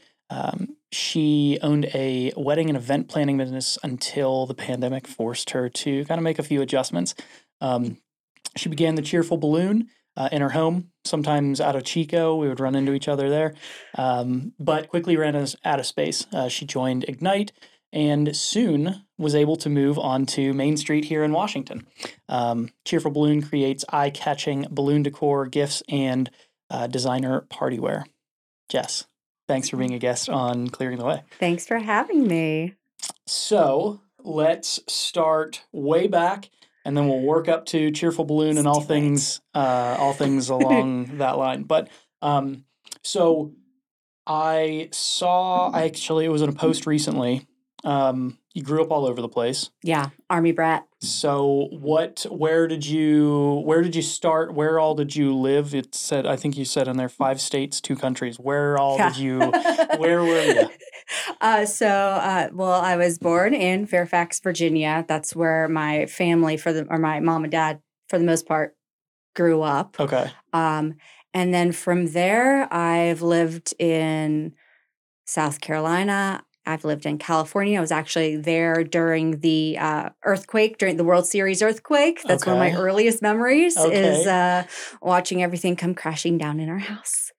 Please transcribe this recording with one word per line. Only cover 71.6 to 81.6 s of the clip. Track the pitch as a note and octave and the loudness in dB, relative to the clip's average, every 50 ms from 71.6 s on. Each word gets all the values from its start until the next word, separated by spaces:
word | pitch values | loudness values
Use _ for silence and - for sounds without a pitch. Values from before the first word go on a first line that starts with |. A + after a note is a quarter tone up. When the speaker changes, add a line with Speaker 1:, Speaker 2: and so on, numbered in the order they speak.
| F3 F3 | 2 2
Speaker 2:
from | E3 - - F#3 F3 F3+ F3+ D#3+ | 0 -2 -2 0 0 0 0 0
there, | D3+ F3 F3+ F#3+ G#3 A#3 B3 C4+ C#4 C#4 C4+ - - | 0 0 2 2 2 4 4 4 4 2 0 0 -2
I've | E3+ E3+ E3+ E3+ E3+ E3+ E3+ E3 D#3+ | -2 0 2 2 2 2 2 0 0
lived | E3+ E3+ E3+ E3+ E3+ E3 E3 E3+ - - - - | 2 2 2 4 2 0 -2 -6 -8 -8 -4 -2
in | F3 E3 D#3+ D#3+ D#3+ D#3 D#3 D#3 D#3 D3+ D3+ D3+ D3+ E3 - _ _ _ _ _ _ _ _ _ _ _ _ _ _ - | 0 2 2 2 0 0 0 0 0 0 0 -2 -2 -4 -10 _ _ _ _ _ _ _ _ _ _ _ _ _ _ -8
South | - E3+ D#3 D3 C#3+ - | -4 -2 -2 -2 -4 -6
Carolina. | - - E3 D#3 D#3 D#3+ E3+ F3+ G3 G3+ G3+ G3 G3 G3 F#3+ - - _ _ _ _ | -6 -6 -4 -2 0 0 0 0 0 0 0 0 -2 -2 -4 -6 -10 _ _ _ _
I've | - D#3+ D#3+ - | -6 -6 -4 -4
lived | D#3 D3+ D3 - | -4 -4 -4 -4
in | D#3 D3+ D3 | -6 -6 -6
California. | - - E3+ D#3+ D#3+ D#3+ - G3+ G3 G3+ G#3 G3 | -4 0 0 0 0 0 -2 -2 0 0 0 0
I | |
was | E3 D#3+ E3 | 0 0 -2
actually | D#3 D#3 - - E3 D#3+ D#3 D3+ | -2 -2 -2 -2 0 0 0 -2
there | D3+ D3 E3 E3 E3 E3 E3 E3 E3 E3 | -2 -2 0 0 2 2 2 2 0 0
during | D#3 - E3+ E3 E3 E3 D#3+ D#3+ D#3+ D#3+ D3 | 0 0 0 2 2 2 2 2 0 0 0
the, | D#3 E3 D#3 D#3 D#3 D#3 D#3 - | 2 2 2 2 2 0 -2 -2
uh, | D#3 D#3 D3+ D3+ - - - _ - | -2 -2 -2 -2 -4 -6 -10 _ -2
earthquake, | - G3 F#3+ G3 - - A3 G#3+ A3 A3 - | 0 0 0 -2 -2 0 2 2 2 2 0
during | G#3 F#3+ E3+ E3 | -2 0 0 2
the | E3+ | 2
World | E3+ F3 F3 F3+ | 4 4 4 4
Series | F3+ - G3+ G3 F#3+ F#3+ F3+ | 2 0 0 0 0 0 2